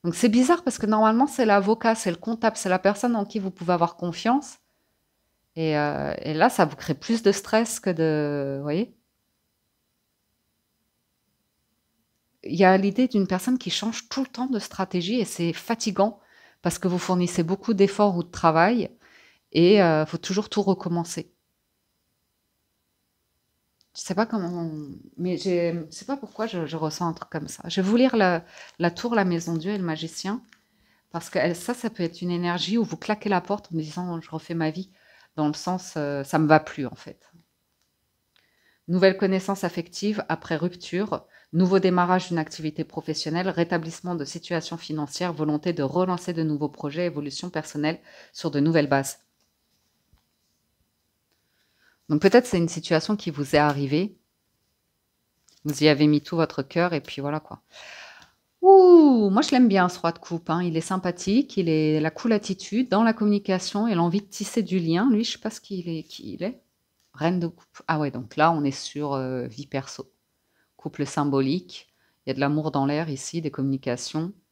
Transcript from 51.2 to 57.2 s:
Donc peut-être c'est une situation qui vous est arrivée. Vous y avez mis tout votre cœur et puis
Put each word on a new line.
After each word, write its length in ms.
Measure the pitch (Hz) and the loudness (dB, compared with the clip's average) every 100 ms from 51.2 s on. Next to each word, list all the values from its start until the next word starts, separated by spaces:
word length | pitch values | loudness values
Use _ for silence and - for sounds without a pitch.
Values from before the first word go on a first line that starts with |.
| _ _ _ _ _ _ _ _ - | _ _ _ _ _ _ _ _ -2
Donc 160 | 151 | 2
peut-être 240 | 190 240 247 | 6 6 4
c'est 100 | 180 | 0
une 100 | 165 | 0
situation 480 | 160 - 160 - 208 | -2 0 0 0 -4
qui 140 | - | -4
vous 260 | 143 139 151 | -6 2 4
est 40 | |
arrivée. 580 | 147 143 139 151 202 - _ _ _ _ _ _ _ _ _ _ _ _ _ _ | 4 0 -2 -2 -2 -8 _ _ _ _ _ _ _ _ _ _ _ _ _ _
Vous 200 | 147 143 | -8 2
y 40 | 151 | 4
avez 200 | 143 151 | 6 4
mis 140 | 147 | 4
tout 160 | - 165 | 0 -2
votre 260 | 156 - | -2 -4
cœur 300 | 135 170 175 | -4 -2 -2
et 80 | 160 | -2
puis 200 | 131 - | -8 -10